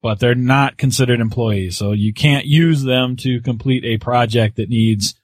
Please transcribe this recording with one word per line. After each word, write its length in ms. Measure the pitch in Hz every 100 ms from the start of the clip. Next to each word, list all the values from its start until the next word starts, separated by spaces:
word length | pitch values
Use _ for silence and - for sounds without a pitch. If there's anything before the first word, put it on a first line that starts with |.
but 180 | 113 104
they're 140 | 123
not 440 | 123 123 135 139 -
considered 420 | 135 123 123 120
employees. 560 | 113 120 113 101 92 87
So 160 | 101
you 200 | 104 107
can't 320 | 104 147 139 139
use 360 | 151 165 151
them 340 | 135 127 127 123
to 240 | 131 123
complete 420 | 120 113 135 127
a 140 | 117 113
project 580 | - 120 117 117 110 -
that 120 | 104
needs 440 | 117 113 104 98 -